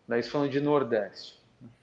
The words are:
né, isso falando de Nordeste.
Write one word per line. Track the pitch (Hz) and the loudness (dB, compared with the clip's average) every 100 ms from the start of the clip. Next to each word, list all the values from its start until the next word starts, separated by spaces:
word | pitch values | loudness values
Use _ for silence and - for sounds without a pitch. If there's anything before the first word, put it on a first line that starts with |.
| - | -2
né, | 120 | -2
isso | 120 | 0
falando | 151 143 | 0 0
de | 135 | 0
Nordeste. | 147 147 123 113 98 - - - _ _ - - | 2 2 2 0 0 -8 -18 -20 _ _ -20 -20